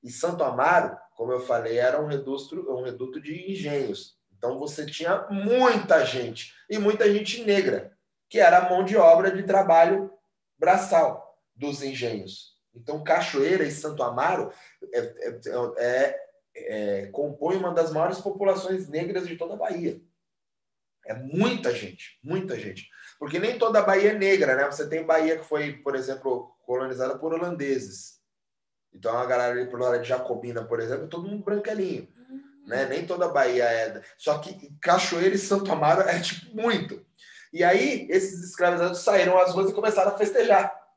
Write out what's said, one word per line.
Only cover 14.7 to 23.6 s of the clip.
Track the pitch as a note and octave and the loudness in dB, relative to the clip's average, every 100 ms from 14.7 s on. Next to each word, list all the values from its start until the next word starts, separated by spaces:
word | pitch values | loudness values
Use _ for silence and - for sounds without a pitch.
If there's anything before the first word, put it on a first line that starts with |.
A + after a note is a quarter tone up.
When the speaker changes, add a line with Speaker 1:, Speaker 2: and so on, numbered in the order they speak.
| _ - | _ -6
Speaker 1:
é, | A#2+ | -6
é, | A2+ - - A#2 - A#2+ A#2+ - | -6 -8 -10 -10 -8 -6 -6 -2
é, | A#2+ B2+ C3+ - - _ _ - | -2 2 0 -2 -12 _ _ -16
é, | - G#2+ G#2 G2 G2 | -10 -6 -4 -4 -6
compõe | A2 D3 C#3+ D#3 F#3+ | -6 -6 -4 -4 -2
uma | F3+ | -2
das | E3+ D#3+ | 0 0
maiores | D#3 E3+ F#3 | 0 -2 -2
populações | G3+ F#3+ G3 F#3 F#3 F#3+ D3 | -6 -2 0 0 0 -6 -4
negras | D3+ E3+ F#3 F3 | -6 -4 -4 -6
de | E3 | -8
toda | E3+ | -10
a | - | -6
Bahia. | E3 E3+ E3+ - _ _ _ _ _ _ _ _ _ _ - | -6 -4 -6 -8 _ _ _ _ _ _ _ _ _ _ -14
É | |
muita | A#2 C3 D#3+ A3+ B3+ C#3 | -12 -6 0 0 0 -4
gente, | - G2+ - - _ | -4 -8 -16 -20 _
muita | C3+ F#3 F#3 A#2 | -8 -6 -6 -8
gente. | G#2 F#2+ - - - _ | -10 -14 -20 -20 -20 _
Porque | D3 D#3+ | -8 -4
nem | G#3 | -4
toda | A#3+ | 0